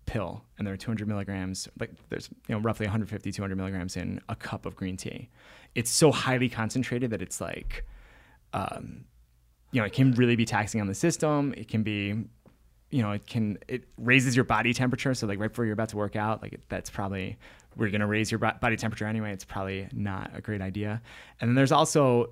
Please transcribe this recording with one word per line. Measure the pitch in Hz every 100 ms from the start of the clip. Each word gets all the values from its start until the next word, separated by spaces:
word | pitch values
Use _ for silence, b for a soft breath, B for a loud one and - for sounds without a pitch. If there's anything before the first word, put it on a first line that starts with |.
| -
pill, | 117 87 110 - -
and | 104
there |
are | 95
two | -
hundred | 110 107
milligrams, | 104 98 98 92 95 - -
like, | 113 - -
there's, | - - - -
you | 113
know, |
roughly | 110 107 107
a |
hundred | 110 101
fifty, | 101 101
two | 98
hundred | 98 95
milligrams | 95 95 90 92
in | 92 95 -
a | 113
cup | - 104 -
of | 92
green | 95 92
tea. | - - - B B B B -
It's | 120
so | - 156
highly | 127 - 127 123
concentrated | 113 110 135 123 123 127
that | 104
it's, | 90 -
like, | - - - - b b b b b b _
um, | - - - - - - _ _ _ _ _ _
you | 127
know, | 104
it |
can | - 131
really | 123 123 117
be | 113
taxing | 104 107 117
on | 101
the | 95
system. | 170 156 156 147 143 -
It | 110
can | 110
be, | 110 104 101 107 - - - _ _ _ _
you | 143
know, | 107
it | 104 -
can, | 117 107 95 -
it | 123 - -
raises | 113 131 131 123
your | 120
body | 110 117
temperature. | 120 127 123 135
So, | 127 110
like, | 98
right | 107
before | 113 113
you're |
about | 107 110
to | 104
work | 101 110
out, | 107 107
like, | 104 - -
that's | 95 -
probably, | - 98 98 95 104 B B B -
we're | 110
gonna | 104 104
raise | 107 110
your | 113
bo-, | 110 -
body | 123 110
temperature | 113 113 107
anyway. | 110 107
It's | 95 -
probably | 101 95 98 95
not | 120 101 98 -
a | -
great | 110 104
idea. | 95 98 104 113 B B B -
And | 117
then | 127
there's | 135
also, | 147 156 160 135 120 117